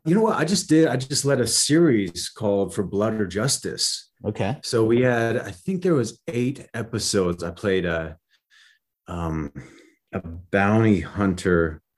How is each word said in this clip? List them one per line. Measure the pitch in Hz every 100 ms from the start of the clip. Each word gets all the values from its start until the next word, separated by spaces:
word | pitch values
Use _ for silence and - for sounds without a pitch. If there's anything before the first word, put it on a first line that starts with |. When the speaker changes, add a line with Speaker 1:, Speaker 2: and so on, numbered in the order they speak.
Speaker 1:
you | 160
know | 202
what? | 214 -
I |
just | 160 196 -
did, | 156 151
I | 131
just | 131 -
led | 139 131
a | 113
series | - - 156 165 110 92 87 -
called | - 104 98 92
For | 107
Blood | 90 101 110
or | 110 95
Justice. | 98 131 - 90 58 - - - _
Speaker 2:
Okay. | 104 - 101 143
Speaker 1:
So | - 117
we | 110 120
had, | 127 117 113 113
I | 98
think | 87 - 185
there | 185
was | 147 110 - -
eight | 120 123 - -
episodes. | 110 107 107 - 101 90 85
I | 85
played | 85 104 95
a, | 87 82 82 80 _ _ _ _ _ _ _ _ -
um, | 87 82 80 - - - - _ _ _
a | 95
bounty | 82 85 - 101 98 110 113 95
hunter | 73 95 98 90 95 85 82 78 _